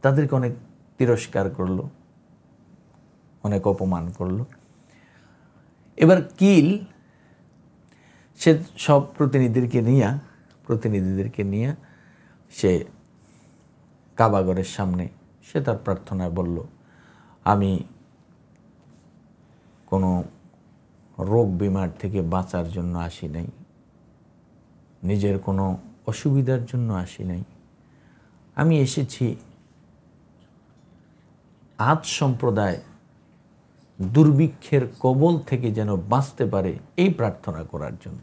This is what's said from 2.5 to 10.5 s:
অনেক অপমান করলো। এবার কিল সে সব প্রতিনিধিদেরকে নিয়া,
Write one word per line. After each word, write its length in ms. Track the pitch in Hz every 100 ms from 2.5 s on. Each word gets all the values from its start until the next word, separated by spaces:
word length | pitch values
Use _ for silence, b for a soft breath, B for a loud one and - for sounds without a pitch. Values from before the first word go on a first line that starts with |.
| _ _ - _ _ _ _ _ _
অনেক 260 | 104 101 98
অপমান 420 | 95 95 87 85
করলো। 340 | - 90 95 127 - _ _ _ b b b b b b b b b b -
এবার 260 | 160 185
কিল 640 | 143 - 190 190 147 202 - b b b b b b _ _ _ _ b b b b _
সে 220 | - 156 165 -
সব 340 | - 143 143
প্রতিনিধিদেরকে 680 | - 143 135 127 117 123 123
নিয়া, 360 | 113 135 104 139 b b b